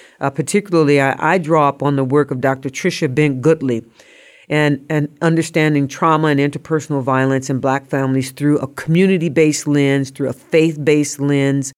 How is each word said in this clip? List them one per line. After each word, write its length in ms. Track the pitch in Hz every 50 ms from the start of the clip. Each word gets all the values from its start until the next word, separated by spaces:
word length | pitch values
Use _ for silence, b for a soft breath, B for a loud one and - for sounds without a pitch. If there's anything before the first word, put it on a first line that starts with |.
| B B B B
uh, 120 | 143 139
particularly, 680 | 135 - 147 - - 208 202 208 175 165 156 143 147 139
I, 160 | 135 139 - -
I 180 | - 151 175
draw 300 | 190 160 147 165 160 147
upon 280 | 143 139 - 135 143 143
the 80 | 139 135
work 280 | 127 135 147 143 139
of 100 | 139 127
Doctor 280 | 123 135 135 131 135 139
Tricia 440 | 131 - - 180 175 - 170 139 131
Bent 280 | 151 156 147 135 127 123
Goodley, 420 | 156 165 160 135 131 120 113 113 - B B B B B B B B B B B B
and, 340 | 151 151 151 147 147 135 139 -
and 180 | 160 151 147 151 - _
understanding 680 | 170 165 165 165 160 165 - 165 156 151 151 143 139
trauma 400 | 131 - - 180 165 160 151 156
and 120 | 156 147 139
interpersonal 600 | 143 143 139 - - - 160 156 - - 147 139
violence 480 | 123 135 131 131 131 135 135 135 131 -
in 100 | 139 127
Black 280 | 135 135 131 135 131
families 440 | _ - 135 135 131 131 131 131 131
through 280 | - - 143 147 147 -
a 80 | -
community-based 960 | - - - - 151 160 175 190 190 190 175 160 170 127 165 156 156 147 - -
lens, 440 | 156 143 143 139 139 139 139 135 131
through 160 | - - 139 127
a 40 | 127
faith-based 880 | - - _ - 160 160 165 156 156 143 156 151 151 147 143 - -
lens, 500 | 139 143 143 139 139 139 139 139 135 131 -